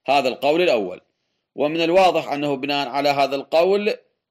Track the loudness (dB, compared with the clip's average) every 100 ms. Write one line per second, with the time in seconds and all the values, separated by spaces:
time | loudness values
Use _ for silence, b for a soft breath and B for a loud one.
0 | 0 0 0 0 0 2 2 0 -2 -10
1 | _ _ _ _ _ -6 -4 -2 0 4
2 | 2 2 -4 -4 -4 -4 -4 -4 -4 -2
3 | 0 0 0 -2 0 2 2 2 -2 -6
4 | _ _ _